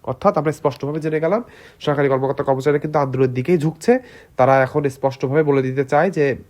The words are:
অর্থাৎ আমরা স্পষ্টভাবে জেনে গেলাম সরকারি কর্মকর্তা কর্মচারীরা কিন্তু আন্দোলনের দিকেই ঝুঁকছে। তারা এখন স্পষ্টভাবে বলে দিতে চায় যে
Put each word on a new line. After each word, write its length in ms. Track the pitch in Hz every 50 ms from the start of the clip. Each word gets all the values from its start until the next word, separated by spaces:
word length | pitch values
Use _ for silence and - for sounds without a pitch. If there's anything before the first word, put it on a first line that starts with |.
| -
অর্থাৎ 340 | - 127 - - 202 196
আমরা 140 | 160 147 156
স্পষ্টভাবে 480 | 147 - - 147 127 - - 139 151 160
জেনে 200 | 147 160 156 156
গেলাম 240 | 160 160 202 233 240 - - - - - - _
সরকারি 300 | - 151 143 143 143 139
কর্মকর্তা 340 | 135 131 135 135 135 - 135
কর্মচারীরা 360 | 139 135 131 127 147 143 147
কিন্তু 200 | 156 156 156 151
আন্দোলনের 340 | 139 131 127 131 135 127 123
দিকেই 240 | - 127 - 180
ঝুঁকছে। 420 | 165 139 160 160 - - - 240 254 247 - - - - _ _
তারা 260 | - 127 131 135 135 131
এখন 260 | 127 - 151 147 139
স্পষ্টভাবে 540 | 131 - - 135 127 - - 127 135 156 156
বলে 180 | 143 139 135
দিতে 240 | 131 131 131 139 135
চায় 260 | 127 147 147 165 196
যে 240 | 180 160 147 139 120 - -